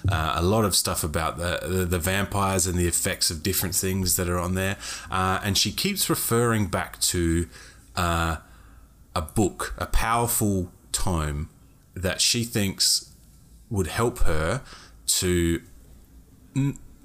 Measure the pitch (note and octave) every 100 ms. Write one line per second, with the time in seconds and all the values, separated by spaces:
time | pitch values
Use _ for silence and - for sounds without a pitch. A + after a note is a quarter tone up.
0 | F#2+ E2 D#2 D2+ F2 A2 G#2 F2 - E2+
1 | E2 D#2 D#2+ - F2 E2 - F#2 F2+ F2+
2 | F2 F#2+ G2 G2+ G2 F#2+ F#2 F2 F2 -
3 | - F2+ - E2 F2 F#2 F#2 - F#2+ F#2+
4 | F2+ - F2 F2+ F2 F#2 F#2+ G2 - -
5 | - F#2 F#2 F#2 G#2 G2 A2 - F#3+ G3
6 | - E3 - A#2 A#2+ A2 G2+ F#2+ E2+ -
7 | - F#2 E2+ E2 E2+ - - - - -
8 | F2 E2+ E2 D#2+ - - - - - -
9 | - - E2 - F#2+ - - - A2 -
10 | A2+ A#2 A#2+ - G#2 G2 F2+ - - -
11 | - E2+ D2+ D2 D#2 - - - - -
12 | F2+ E2+ - A#2+ A#2 A#2 G2 - - -
13 | - - - - - - - G2+ F2 -
14 | A#2 A#2 - D#2 D#2+ B2 - - - -
15 | - - F#2 F2 E2+ E2 - - - -
16 | - - - - - C#3 C#3 C3+ - -